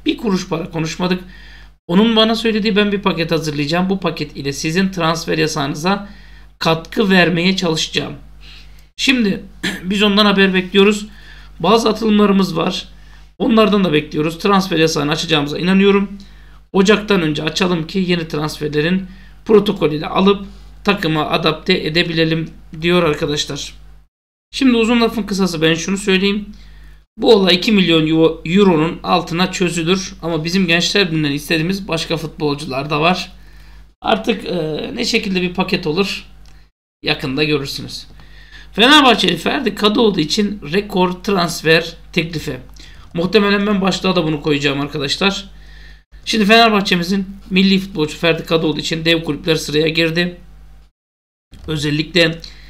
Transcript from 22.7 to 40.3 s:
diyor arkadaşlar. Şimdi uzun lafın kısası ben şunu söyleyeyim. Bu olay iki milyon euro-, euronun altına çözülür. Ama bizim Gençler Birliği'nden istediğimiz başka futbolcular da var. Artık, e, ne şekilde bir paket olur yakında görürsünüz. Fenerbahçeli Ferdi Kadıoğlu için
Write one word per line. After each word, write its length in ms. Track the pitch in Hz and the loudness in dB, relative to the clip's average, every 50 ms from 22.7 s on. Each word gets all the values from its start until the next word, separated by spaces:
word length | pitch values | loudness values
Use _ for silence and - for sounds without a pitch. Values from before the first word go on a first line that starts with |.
| - 156 | -14 -6
diyor 220 | 160 175 175 180 170 | -2 2 2 2 2
arkadaşlar. 680 | 156 147 147 165 143 147 151 - - 143 143 - - - - - - - - _ _ _ _ _ _ _ _ _ _ | 2 0 -2 -2 -4 -4 -4 -6 -6 -8 -10 -10 -14 -16 -18 -20 -20 -20 -20 _ _ _ _ _ _ _ _ _ _
Şimdi 260 | - - 269 254 240 233 | -4 0 2 2 4 4
uzun 240 | 226 220 247 233 | 2 2 2 2
lafın 220 | 233 226 233 233 196 | 2 0 0 -2 -4
kısası 380 | - 202 185 196 175 170 156 | -4 -2 0 0 0 0 0
ben 120 | 160 160 165 | 2 2 2
şunu 240 | 165 - 190 196 196 | 0 -2 -4 -4 -4
söyleyeyim. 480 | - 196 190 185 196 202 202 214 208 - - - - - - - - - - - _ _ _ - | 0 2 2 2 2 2 0 -2 -6 -10 -14 -18 -18 -20 -20 -20 -20 -20 -20 -20 _ _ _ 0
Bu 160 | - 254 226 | 4 6 6
olay 220 | 202 190 180 180 | 6 6 4 2
iki 160 | 180 - 233 | 2 2 2
milyon 360 | 214 196 180 165 165 160 160 156 | 4 4 4 4 4 2 2 2
euro-, 340 | 160 160 160 160 160 - - | 2 4 4 4 2 0 -6
euronun 540 | 160 175 196 208 196 170 151 156 170 - - - | 0 4 4 6 6 4 4 2 0 -4 -6 -2
altına 480 | 185 190 180 175 - 160 170 185 190 | 0 0 0 0 -2 -2 -2 -2 -2
çözülür. 600 | - - 185 175 165 170 160 165 190 190 - - - - | 0 -2 -2 -2 -2 -2 0 0 0 -2 -2 -8 -12 -10
Ama 220 | - 165 170 156 151 | -6 -4 -4 -4 -4
bizim 240 | 165 175 196 190 165 | -2 0 0 2 2
Gençler 400 | 165 175 175 - - 202 196 165 | 2 2 2 0 0 0 0 0
Birliği'nden 240 | 160 156 151 143 | 0 -2 -2 -2
istediğimiz 560 | 139 139 - - 170 160 160 175 196 202 190 - | -4 -4 -2 -2 -2 0 0 -2 -4 -4 -6 -6
başka 300 | 165 156 - - 170 156 | -6 -6 -4 -4 -6 -6
futbolcular 720 | - 151 - - 156 147 143 143 151 - 131 135 147 151 | -6 -10 -8 -4 -4 -4 -4 -4 -6 -8 -6 -6 -6 -4
da 120 | 156 147 | -2 0
var. 300 | 160 170 185 185 - - - - - - - - - - - - - - _ _ | 2 2 2 0 -2 -10 -14 -20 -20 -20 -20 -20 -20 -20 -20 -20 -20 -20 _ _
Artık, 440 | - - 226 202 - 254 214 196 - | 0 0 0 0 0 -2 -2 -2 -2
e, 460 | - 185 175 156 156 151 - - - 185 | -6 -4 -4 -4 -4 -6 -6 -8 -8 -6
ne 100 | 226 240 | -6 -4
şekilde 360 | - 240 220 - 202 185 185 | 0 0 -2 0 0 -2 -2
bir 120 | 180 180 180 | -2 -2 -2
paket 340 | - 180 - 196 160 - 151 | -2 -2 -2 -2 -2 -2 -2
olur 380 | 151 180 202 196 - - - - - - - - - - - _ _ _ _ _ _ _ - | 0 0 0 -2 -2 -10 -12 -18 -20 -20 -20 -20 -20 -20 -20 _ _ _ _ _ _ _ -4
yakında 400 | 156 151 - - 135 131 147 156 | -4 -4 -2 -4 -4 -2 0 0
görürsünüz. 640 | 151 151 135 139 139 - - 120 120 - - - - - - - - - - - - - - - - - | 0 0 -2 -2 -6 -10 -10 -10 -12 -14 -16 -18 -18 -20 -20 -20 -20 -20 -20 -20 -20 -20 -20 -20 -10 -2
Fenerbahçeli 640 | - 226 262 302 302 277 254 220 180 - 180 175 151 | 2 4 6 6 6 6 6 4 4 2 0 -2 -2
Ferdi 380 | - - 254 294 254 214 - | -4 -4 -4 -2 -4 -4 -4
Kadıoğlu 440 | - 208 214 214 262 233 214 185 175 | 0 0 0 2 4 2 2 2 0
için 420 | 151 151 | -2 -2